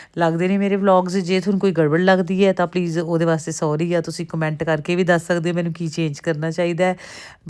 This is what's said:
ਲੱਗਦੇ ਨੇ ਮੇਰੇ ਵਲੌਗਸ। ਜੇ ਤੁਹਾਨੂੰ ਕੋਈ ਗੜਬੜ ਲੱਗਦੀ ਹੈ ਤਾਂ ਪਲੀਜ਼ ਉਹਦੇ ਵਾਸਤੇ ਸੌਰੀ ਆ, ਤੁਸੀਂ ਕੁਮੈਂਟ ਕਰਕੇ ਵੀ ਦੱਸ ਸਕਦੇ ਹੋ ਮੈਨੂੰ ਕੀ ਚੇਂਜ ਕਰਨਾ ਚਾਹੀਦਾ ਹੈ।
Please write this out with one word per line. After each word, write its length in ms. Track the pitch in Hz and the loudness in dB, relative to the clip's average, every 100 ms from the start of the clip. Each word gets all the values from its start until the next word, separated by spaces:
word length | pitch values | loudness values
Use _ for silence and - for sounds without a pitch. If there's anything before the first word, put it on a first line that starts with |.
| - 170 | -10 -2
ਲੱਗਦੇ 300 | 165 165 185 | 0 2 0
ਨੇ 100 | 196 | 2
ਮੇਰੇ 180 | 196 196 | 0 2
ਵਲੌਗਸ। 400 | 196 185 180 196 | 4 4 4 -2
ਜੇ 240 | 175 185 | 0 0
ਤੁਹਾਨੂੰ 200 | 196 190 | 0 0
ਕੋਈ 120 | 196 | 2
ਗੜਬੜ 280 | 165 151 160 | 2 2 4
ਲੱਗਦੀ 460 | 185 185 185 190 196 | 4 4 2 2 2
ਹੈ 60 | |
ਤਾਂ 140 | 185 170 | 2 0
ਪਲੀਜ਼ 320 | 180 175 160 | -2 -2 -2
ਉਹਦੇ 260 | 165 165 | 0 0
ਵਾਸਤੇ 280 | 165 160 160 | 2 0 -2
ਸੌਰੀ 400 | 160 156 151 170 | -4 -2 0 0
ਆ, 80 | 170 | 0
ਤੁਸੀਂ 260 | 165 165 165 | -2 -6 -6
ਕੁਮੈਂਟ 380 | 165 156 151 | -4 -4 -2
ਕਰਕੇ 300 | 165 151 160 | -2 -2 0
ਵੀ 100 | 175 | 0
ਦੱਸ 220 | 180 170 170 | 2 2 2
ਸਕਦੇ 240 | 175 165 | -2 0
ਹੋ 40 | |
ਮੈਨੂੰ 180 | 175 170 | -2 -2
ਕੀ 160 | 165 165 | -4 -6
ਚੇਂਜ 300 | 170 160 143 | -2 -4 -4
ਕਰਨਾ 320 | 170 151 160 | -4 -4 -4
ਚਾਹੀਦਾ 340 | 165 175 170 | -2 -2 0
ਹੈ। 120 | 185 185 - - - - | 0 -2 -10 -18 -20 -12